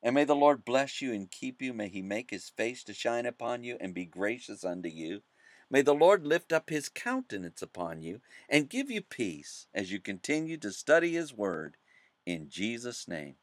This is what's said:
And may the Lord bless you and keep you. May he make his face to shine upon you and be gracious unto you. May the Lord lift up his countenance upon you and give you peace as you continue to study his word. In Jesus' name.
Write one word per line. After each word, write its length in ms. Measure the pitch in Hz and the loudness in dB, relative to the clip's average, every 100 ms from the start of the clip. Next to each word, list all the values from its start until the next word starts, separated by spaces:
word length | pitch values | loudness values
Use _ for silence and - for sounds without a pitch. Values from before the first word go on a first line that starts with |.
And 140 | 117 135 | 4 4
may 100 | 147 | 6
the 100 | 147 | 8
Lord 280 | 143 139 | 8 6
bless 380 | - 127 139 - | 4 2 2 -2
you 120 | 135 | -4
and 160 | 110 92 | -4 -4
keep 300 | - 131 127 | -8 -10 -6
you. 120 | 131 | -6
May 160 | 117 104 | -4 -6
he 120 | 98 | -6
make 300 | 95 104 123 | -4 -4 -4
his 180 | 98 - | -10 -10
face 340 | - 113 123 - | -4 -4 -4 -12
to 80 | |
shine 320 | 101 123 117 120 | -4 -2 0 -2
upon 380 | 120 120 120 | -4 -6 -4
you 140 | 120 120 | -6 -8
and 140 | 95 | -6
be 120 | 90 90 | -6 -8
gracious 580 | 82 101 120 - 104 | -2 -2 -2 -8 -8
unto 260 | 92 87 87 | -6 -4 -6
you. 320 | 80 80 101 _ _ _ - _ | -6 -8 -8 _ _ _ -20 _
May 120 | 131 | 4
the 140 | 139 147 | 6 8
Lord 300 | 165 202 147 | 8 8 6
lift 280 | 165 - | 2 4
up 160 | 160 - | 0 0
his 180 | 156 135 | -4 -4
countenance 760 | - 240 262 254 101 90 - | -6 -4 -4 -4 -8 -8 -10
upon 400 | - - 85 82 | -14 -6 -6 -6
you 200 | 80 101 _ - - | -8 -10 _ -20 2
and 220 | 147 147 | 2 2
give 220 | 247 277 | -4 -4
you 100 | 220 | -6
peace 680 | - - 110 76 71 - - | -8 -4 -4 -4 -12 -16 -10
as 180 | - 95 | -6 -4
you 80 | 98 | -6
continue 580 | 90 95 - 151 160 160 | -6 -10 -2 -2 -2 -6
to 140 | 110 | -8
study 420 | 95 - 160 170 | -8 4 4 6
his 200 | 170 156 | -2 -6
word. 440 | 120 101 85 78 _ _ _ _ _ - | -4 -2 -2 -6 _ _ _ _ _ -6
In 240 | 87 76 | -6 -6
Jesus' 580 | 78 104 117 123 120 - | -4 -4 -4 -8 -10 -8
name. 280 | 85 71 69 | -8 -10 -16